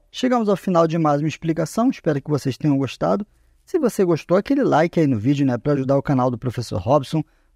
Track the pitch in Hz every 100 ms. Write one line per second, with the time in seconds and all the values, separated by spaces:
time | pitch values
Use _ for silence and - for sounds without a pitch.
0 | _ - 254 247 208 196 - 175 165 170
1 | 151 143 156 - 165 160 160 - 247 -
2 | 170 147 147 147 135 - 151 135 131 -
3 | 156 196 208 _ _ _ _ 359 254 -
4 | 180 160 - 185 - 285 196 139 170 170
5 | 151 117 117 143 139 120 147 143 131 139
6 | 147 131 127 120 127 117 113 107 95 147
7 | 127 160 - _ _